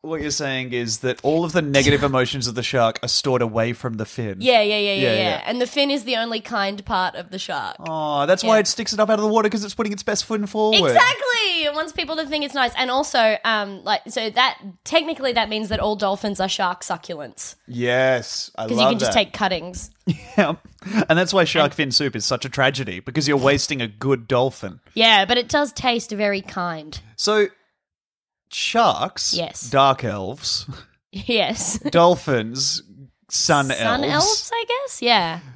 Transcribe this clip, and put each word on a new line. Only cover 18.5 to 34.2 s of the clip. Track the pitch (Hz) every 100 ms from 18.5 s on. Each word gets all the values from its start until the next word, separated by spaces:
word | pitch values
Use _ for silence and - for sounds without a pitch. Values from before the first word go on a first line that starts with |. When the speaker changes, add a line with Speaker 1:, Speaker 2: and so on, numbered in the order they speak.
| -
Speaker 1:
I |
Speaker 2:
'Cause | 110
you | 233
Speaker 1:
love | -
Speaker 2:
can | 226
just | 226
Speaker 1:
that. | -
Speaker 2:
take | 202
cuttings. | - 196 180 170 180 - _ -
Speaker 1:
<laughs> | 165 - -
Yeah. | 170 - - _ 190 220 -
And | 160
that's | 180
why | 190
shark | 165 165 147
Speaker 2:
And |
Speaker 1:
fin | - 143
soup | 120 143 113
is |
such | - 123 135
a |
tragedy, | 131 135 135 113 90
because | - 151 143
you're | 143
wasting | 135 143 - 143
a | 117
good | 104 131 131 113
dolphin. | 123 131 - 98 90 _
Speaker 2:
Yeah, | - 226 214 196
but | 240
it | 240
does | 302 294
taste | - 262 240 -
very | 202 208 196
kind. | 196 - 175 160 151 - - -
Speaker 1:
So, | - 214 202 _ _ _ _ _ _ _ _ _ _
sharks, | - - 226 220 110 151 - -
Speaker 2:
Yes. | 175 165 - 120
Speaker 1:
dark | 135 139 131
elves, | 117 101 95 131 - - - 123 -
Speaker 2:
<laughs> | _ _
Yes. | 190 - 226 156 220 - - -
Speaker 1:
dolphins, | 165 170 180 - 127 110 123 139 - - - 135 _ _
sun | - - 151 135
Speaker 2:
Sun | - - 254
Speaker 1:
elves. | 285
Speaker 2:
elves, | 294